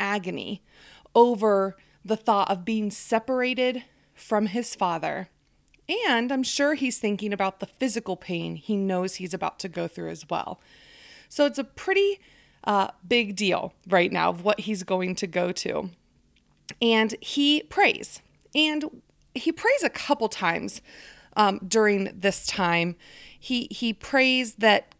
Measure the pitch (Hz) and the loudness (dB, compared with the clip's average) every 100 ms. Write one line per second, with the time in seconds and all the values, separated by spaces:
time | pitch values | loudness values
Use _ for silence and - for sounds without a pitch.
0 | 202 208 180 160 95 190 - - - - | -2 -2 -4 -8 -8 -10 -12 -20 -20 -20
1 | _ - 240 226 214 196 196 - _ _ | _ 6 6 6 2 4 2 -4 _ _
2 | 190 214 - 202 - 190 175 220 208 202 | -4 -2 2 2 2 -2 -2 -2 -2 -4
3 | - 220 226 254 247 254 254 247 - _ | -2 -2 0 -2 0 0 -2 -2 -10 _
4 | _ - - 214 214 220 233 - 185 165 | _ -20 -2 0 0 -2 -4 -2 -2 -2
5 | 156 151 190 _ _ _ _ _ - 392 | -4 -6 -8 _ _ _ _ _ -6 -2
6 | 427 233 247 269 254 - 285 302 269 - | 2 2 2 0 -2 0 0 0 -2 -2
7 | 208 202 208 202 190 - 196 _ 254 220 | -2 -2 -4 -2 -2 -4 -12 _ -4 -2
8 | 190 180 - 170 165 165 - 208 190 185 | -4 -8 -6 -6 -6 -8 -4 -2 0 0
9 | 185 185 185 185 170 - 185 165 170 - | -2 -6 -8 -6 -6 -6 -8 -6 -6 -6
10 | 165 165 - 170 - - _ - - - | -10 -10 -6 -6 -6 -12 _ -20 -20 -20
11 | - - - - 285 - - - - 381 | -20 -20 -8 0 0 0 -8 -8 -2 2
12 | 403 392 - - _ _ - 202 196 - | 2 0 -10 -20 _ _ -2 0 0 -6
13 | 175 240 208 196 202 175 185 - - 190 | 0 0 0 0 0 0 -2 -12 2 4
14 | 185 180 165 175 185 214 208 202 185 185 | 4 2 0 0 0 -2 -2 -6 -2 -2
15 | 180 180 190 175 175 185 - 156 185 - | -2 -4 -4 -2 -2 -2 -4 -4 -6 -10
16 | _ _ _ _ _ _ - - 233 226 | _ _ _ _ _ _ -20 -2 2 4
17 | 220 - - 277 285 302 - - 392 - | 2 -2 -6 0 2 2 0 2 2 2
18 | - - - _ _ 285 311 302 302 - | -6 -10 -14 _ _ 0 0 0 -6 -12
19 | _ _ _ - 330 320 427 554 294 - | _ _ _ -6 -4 0 2 2 0 -4
20 | - 294 220 - 180 170 165 - - - | -2 -2 -2 -2 -2 -2 -4 -8 -12 -20
21 | - - - - 208 196 185 220 214 202 | -20 -20 -6 2 2 2 0 4 4 4
22 | 196 - 196 190 - - 180 170 170 170 | 0 -2 -2 0 -2 0 2 2 0 -4
23 | - - - - - 240 - 214 233 208 | -14 -20 -20 -16 -4 -2 -2 -2 -2 -4
24 | - 269 262 254 240 - 220 202 - | 0 4 4 4 0 2 4 4 2